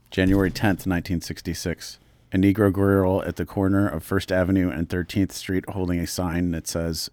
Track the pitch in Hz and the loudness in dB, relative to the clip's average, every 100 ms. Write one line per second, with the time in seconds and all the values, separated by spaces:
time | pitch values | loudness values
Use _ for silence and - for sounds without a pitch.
0 | _ - 92 98 92 - 107 87 95 87 | _ 2 4 4 2 2 0 0 0 -2
1 | - 85 - 82 - 85 90 78 - - | -2 -4 -4 -8 -8 -6 -4 -6 -10 -18
2 | _ _ _ 95 98 101 101 95 98 98 | _ _ _ 4 4 6 2 4 4 4
3 | 92 95 85 85 87 101 95 98 101 80 | 4 2 -2 -6 -4 -2 2 2 0 -2
4 | - 95 - 92 90 95 87 69 82 90 | -2 -4 0 0 2 2 2 -2 -4 -4
5 | 82 104 95 - - 92 - 98 90 87 | -2 -2 -2 -4 -4 -4 -4 -4 -2 -2
6 | 85 - 90 85 90 82 - 85 82 80 | -4 -4 -2 -2 -2 -2 -4 -4 -4 -4
7 | - | -8